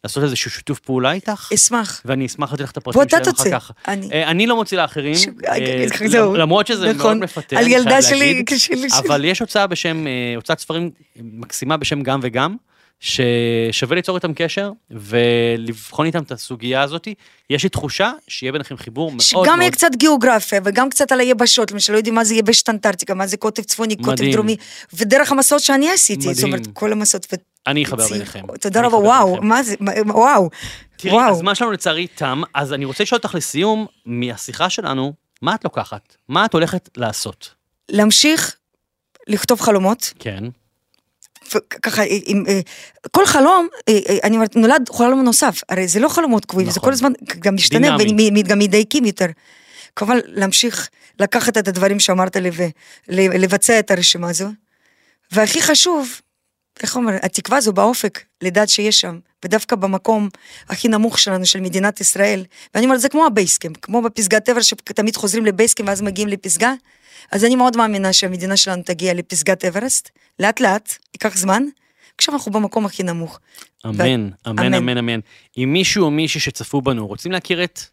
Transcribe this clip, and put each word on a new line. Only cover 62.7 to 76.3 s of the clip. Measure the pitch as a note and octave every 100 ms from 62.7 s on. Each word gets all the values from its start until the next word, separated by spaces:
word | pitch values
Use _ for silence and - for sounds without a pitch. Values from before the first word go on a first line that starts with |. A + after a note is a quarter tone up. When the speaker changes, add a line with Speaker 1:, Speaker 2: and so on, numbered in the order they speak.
Speaker 2:
ואני | - B3
אומרת, | C4
זה | A3+
כמו | D4+ D#4+
הבייסקאמפ, | G#3+ F3+ - E3 D#3+
כמו | - A3+
בפסגת | A#3 A3 G3 G#3+ G#3+
אברסט, | A#3+ A3
שתמיד | - - G#3 G#3+ G#3+
חוזרים | G#3 G#3 G#3+
לבייסקאמפ, | F#3 A3+ - G3+
ואז | G3
מגיעים | G#3 F#3+ G#3
לפסגה, | G3 F#3+ - A#3 C4 _ _ _ - -
אז | G3+
אני | A3+ B3+
מאוד | B3 A#3
מאמינה | A3 G#3 F#3+
שהמדינה | F#3 F#3+ F3+ F#3 G3
שלנו | - F3+
תגיע | F3 F3 F3+
לפסגת | F3 E3+ F3+ E3+ F#3
אברסט, | F#3 F3 B3 - - _ _ _
לאט | G3 A3
לאט, | B3 G3+ - - _
ייקח | - A3 F#3
זמן, | F#3+ G3+ C#4+ - _ _ _ -
עכשיו | -
אנחנו | D4 B3
במקום | G#3 G#3 A3+ G#3
הכי | -
נמוך. | F3+ E3+ E3 - _ - - _ A2+
Speaker 1:
אמן, | G#2
Speaker 2:
ו-, | A#2 B2+ G2+ F#2+ -
Speaker 1:
אמן, | A2
Speaker 2:
אמן. | B2
Speaker 1:
אמן, | B2 B2 B2
אמן. | A#2+ A2+ - - _ -
אם | C3
מישהו | E3 F#3 G#3
או | E3
מישהי | D3 D#3